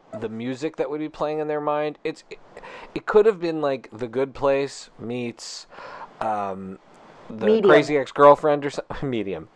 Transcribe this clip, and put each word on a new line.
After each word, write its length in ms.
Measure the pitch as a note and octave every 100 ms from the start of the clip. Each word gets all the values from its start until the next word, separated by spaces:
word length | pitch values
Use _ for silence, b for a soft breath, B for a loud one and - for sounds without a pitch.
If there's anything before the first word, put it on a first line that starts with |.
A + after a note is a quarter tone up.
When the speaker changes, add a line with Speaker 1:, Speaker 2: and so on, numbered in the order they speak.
| _ G#2+
Speaker 1:
the 100 | A2+
music 460 | A2 B2 B2+ D#3 -
that 120 | C#3
would 100 | D3+
be 100 | D3+
playing 300 | - D3+ D3+
in 80 | D3+
their 120 | D3+
mind, 360 | D3+ D3 D3+ D3
it's, 200 | D#3 D3+ -
it, 100 | - - - B B B -
it 100 | -
could 200 | G#3+ G#3+
have 140 | F#3+
been 220 | E3+ D#3
like 280 | D3 C3+ -
The 160 | G#2+ A#2+
Good 260 | A#2 C3+
Place 560 | B2 C#3 C#3 C#3 - - -
meets, 680 | A2 B2 A#2+ A2 - - - B B B B -
um, 580 | A2 G#2 G2 F#2+ F#2+ G2 _ - - - -
The 160 | A2 G#3
Speaker 2:
Medium. 180 | A3 G3+
Speaker 1:
Crazy 280 | D3+ D3 D3
Ex-Girlfriend 680 | B2+ - C#3+ C#3+ D3+ D3 C#3+
or 40 |
so-, 140 | - -
<laughs> 80 | -
Medium. 480 | C#3+ A#2 G2 E2+ E2